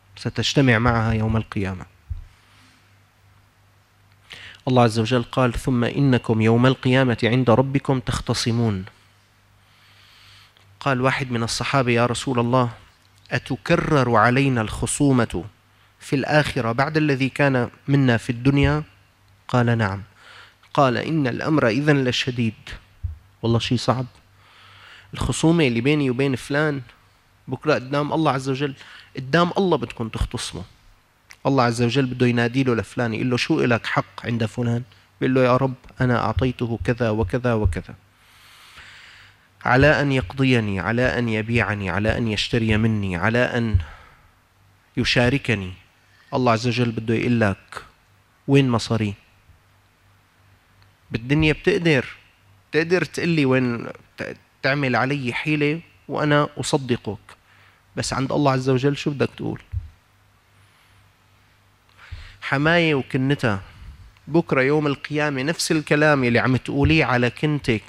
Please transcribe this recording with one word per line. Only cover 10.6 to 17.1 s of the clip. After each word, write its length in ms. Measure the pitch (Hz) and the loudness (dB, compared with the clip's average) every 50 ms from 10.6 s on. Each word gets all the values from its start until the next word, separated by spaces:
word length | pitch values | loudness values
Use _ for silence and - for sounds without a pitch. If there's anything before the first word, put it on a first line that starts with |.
| _ _ - _ | _ _ -18 _
قال 200 | - 143 135 123 | -2 -2 0 0
واحد 300 | 127 135 127 - 135 127 | 0 0 0 -2 -4 -4
من 120 | 123 113 | -4 -4
الصحابة: 500 | 117 113 - - - - - 139 123 123 | -4 -4 -4 -6 -4 -2 0 0 2 2
"يا 140 | 117 117 120 | 2 2 2
رسول 320 | 120 120 - - 139 127 120 | 0 -2 -4 -4 -2 -2 0
الله، 320 | 120 120 127 131 123 120 113 - - - _ _ _ _ _ _ _ - | 0 2 2 2 2 0 -4 -10 -18 -20 _ _ _ _ _ _ _ -6
أتكرر 840 | 139 123 - - 135 - - - 170 160 - - 156 139 123 120 117 | -6 -6 -4 -6 -8 -6 -2 0 0 0 2 2 2 2 4 4 4
علينا 440 | 107 107 120 123 135 139 135 127 117 | 6 6 6 4 4 2 2 0 0
الخصومة 840 | 110 104 - - 120 - - - 147 139 131 123 113 - - 90 82 104 - _ _ _ _ _ _ _ _ _ | -2 -4 -4 -6 -6 -4 -2 2 2 4 4 4 2 0 -2 -6 -8 -10 -16 _ _ _ _ _ _ _ _ _
في 160 | - - 151 | -8 -4 -4
الآخرة 560 | 131 - - 143 151 143 - - 135 113 113 | -2 0 2 2 2 2 2 -2 -2 -2 -2
بعد 240 | 117 127 135 156 156 | 0 0 -2 0 0
الذي 320 | 160 156 151 | 0 0 0